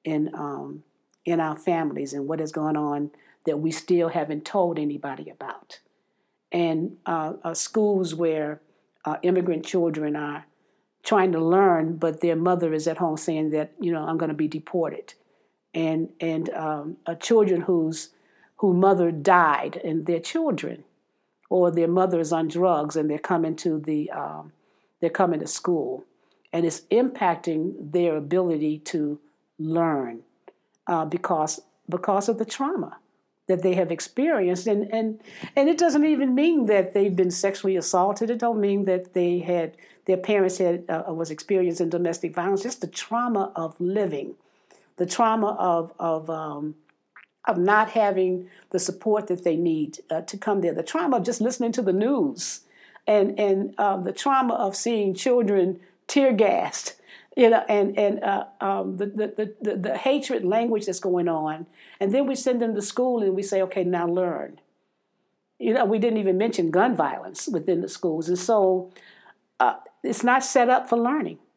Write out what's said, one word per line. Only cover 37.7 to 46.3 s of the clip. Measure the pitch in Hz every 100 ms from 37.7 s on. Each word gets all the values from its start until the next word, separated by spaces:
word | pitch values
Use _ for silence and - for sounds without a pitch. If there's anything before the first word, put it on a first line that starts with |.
| 185
assaulted. | 165 185 196 202 226
It | 233
don't | 233 220
mean | 202 202 190
that | 185 180
they | 185 175 175
had, | 170 175 160 - - _ -
their | 185
parents | 185 208 190 185
had, | 180 175 175
uh, | 160 -
was | 165 160
experiencing | 156 - 190 180 175 165
domestic | 170 170 165 170
violence. | 170 175 196
Just | 220 -
the | 165
trauma | - - 233 240 208 190 165
of | 165 -
living, | 175 202 190 143 - - _ _ _ _ _ -
the | 180
trauma | - 226 220 208 208
of, | 180 170 165 -
of, | 170 160
um, | 160